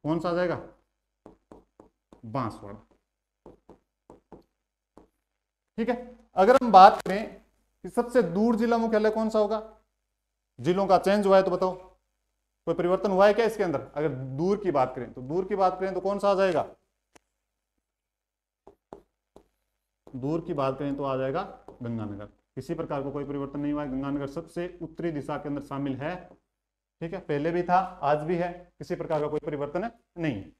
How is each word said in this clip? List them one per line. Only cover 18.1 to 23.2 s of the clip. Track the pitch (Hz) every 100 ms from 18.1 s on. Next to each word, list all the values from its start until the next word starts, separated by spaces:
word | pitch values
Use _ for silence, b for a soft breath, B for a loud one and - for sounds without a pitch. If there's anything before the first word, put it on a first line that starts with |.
| _ _ _ _ _ - _ _ - _ _ _ - _ _ _ _ _ _ -
दूर | 131 135 165
की | 165
बात | 151 135 135
करें | 143 139
तो |
आ | 139 131
जाएगा | 131 147 - - -
गंगानगर। | - 120 117 107 101 107
किसी | _ _ - 123
प्रकार | 165 160 147
का |
को | 139
कोई | 143